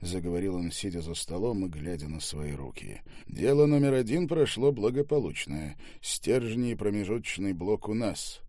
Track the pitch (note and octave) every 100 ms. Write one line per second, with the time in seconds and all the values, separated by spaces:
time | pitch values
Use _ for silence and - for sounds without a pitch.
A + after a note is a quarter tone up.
0 | E2+ F#2 F2 F2 G2 F2+ E2+ - G2+ F2
1 | D#2+ E2 - F2 A2 G#2+ F#2+ D#2 D2+ E2+
2 | D2+ D#2 - D2+ D2 D2 C#2 - - G1+
3 | - - - - G#2 C#3+ D3 C#3+ C#3+ C3+
4 | A#2 D#3 E3+ D#3+ C#3+ - C3+ C3+ G#2 B2+
5 | C#3+ D3+ G2+ C#2+ - D2 D2+ - - -
6 | - - - B2 A#2 A2+ A#2+ A2+ G2+ G#2
7 | F#2+ A2+ - - G2 F2+ F2+ G#2 - A2
8 | A2+ E2+ - -